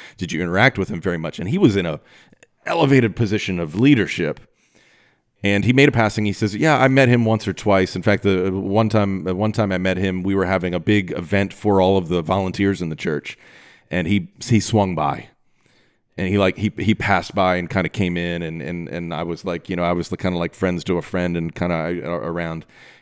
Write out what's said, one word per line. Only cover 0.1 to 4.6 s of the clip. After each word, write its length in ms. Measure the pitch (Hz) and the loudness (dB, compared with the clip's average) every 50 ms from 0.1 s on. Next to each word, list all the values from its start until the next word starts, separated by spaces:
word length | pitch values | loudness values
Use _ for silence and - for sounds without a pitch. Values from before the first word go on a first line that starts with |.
| - - | -14 -10
Did 140 | - - - | -10 -6 -4
you 100 | 76 87 | -4 -4
interact 340 | 87 85 95 113 135 - | -2 0 2 2 2 2
with 140 | - 95 - | 0 -2 -4
him 100 | 107 85 | -6 -4
very 160 | 78 95 90 | -4 -4 -4
much?" 220 | 82 80 82 - - | -2 -4 -8 -8 -8
And 100 | 82 92 | -6 -4
he 80 | 120 | 0
was 200 | - 202 135 98 | 4 4 4 4
in 100 | 98 90 | 4 0
a 120 | 85 78 - - _ - - - _ _ _ _ _ _ _ _ | -2 -4 -6 -10 _ -20 -20 -20 _ _ _ _ _ _ _ _
elevated 500 | - - 170 160 139 139 131 117 110 92 | -4 0 2 2 4 4 4 4 2 0
position 420 | - 117 101 101 107 - - 92 87 | -2 -2 -2 -2 -2 -2 -4 -4 -4
of 160 | 85 76 76 | -4 -4 -2
leadership. 640 | 95 120 143 147 120 95 - - - 87 76 76 - - _ _ _ | 2 4 6 6 4 4 0 -2 -2 -4 -4 -4 -6 -12 _ _ _